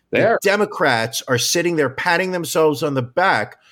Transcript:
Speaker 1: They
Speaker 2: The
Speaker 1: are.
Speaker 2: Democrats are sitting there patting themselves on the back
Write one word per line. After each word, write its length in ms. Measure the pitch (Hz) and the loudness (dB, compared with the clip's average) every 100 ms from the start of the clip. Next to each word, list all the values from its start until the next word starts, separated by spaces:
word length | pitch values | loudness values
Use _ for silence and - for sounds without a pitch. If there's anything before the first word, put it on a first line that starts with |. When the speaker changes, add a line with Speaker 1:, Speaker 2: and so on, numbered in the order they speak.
| - | -4
Speaker 1:
They 100 | 127 | 0
Speaker 2:
The 60 | 208 | 2
Speaker 1:
are. 100 | 220 | 2
Speaker 2:
Democrats 800 | 196 208 208 - 151 117 113 - - | 0 0 0 0 0 2 -2 -6 -2
are 100 | 123 | -2
sitting 380 | - 175 175 160 | 0 0 0 0
there 140 | 143 | -2
patting 420 | - 180 170 185 | -2 0 0 0
themselves 500 | 180 160 170 156 135 | -4 -2 2 2 2
on 120 | 151 | -2
the 80 | 135 | -2
back 560 | 120 175 185 120 104 - _ | -2 0 2 2 -2 -10 _